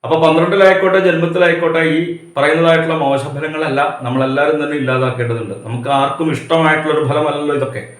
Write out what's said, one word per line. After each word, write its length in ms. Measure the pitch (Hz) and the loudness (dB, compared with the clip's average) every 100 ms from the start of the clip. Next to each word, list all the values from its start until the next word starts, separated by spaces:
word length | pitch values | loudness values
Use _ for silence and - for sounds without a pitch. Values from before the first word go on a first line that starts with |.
അപ്പൊ 140 | - 160 | 0 2
പന്ത്രണ്ടിലായിക്കോട്ടെ 760 | 160 160 175 196 190 185 190 190 180 | 4 4 2 4 4 4 2 2 2
ജന്മത്തിലായിക്കോട്ടെ 720 | 165 165 175 175 165 170 165 160 156 | 2 0 2 2 2 0 0 0 0
ഈ 20 | 175 170 - - | -2 -6 -8 -2
പറയുന്നതായിട്ടുള്ള 580 | 147 160 165 165 160 160 | 0 2 4 2 2 -2
മോശഫലങ്ങളെല്ലാം 880 | 139 139 139 139 156 156 156 139 143 - 127 | 0 -2 -4 -6 -6 -4 -2 0 -2 -4 -4
നമ്മളെല്ലാവരും 520 | 131 131 135 147 151 | -2 0 0 0 0
തന്നെ 120 | 147 147 | -2 -4
ഇല്ലാതാക്കേണ്ടതുണ്ട്. 720 | 131 131 131 120 117 113 104 95 107 | -2 0 -2 -2 -4 -4 -6 -10 -8
നമുക്ക് 240 | 120 131 139 | -8 -2 0
ആർക്കും 340 | 139 - 160 - | 0 -2 -4 -4
ഇഷ്ടമായിട്ടുള്ളൊരു 680 | - 165 156 151 156 151 147 | 0 2 2 0 0 -2 0
ഫലമല്ലല്ലോ 460 | 151 151 143 147 139 | 0 0 -2 -2 -2
ഇതൊക്കെ. 240 | 110 107 98 - | -4 -6 -14 -20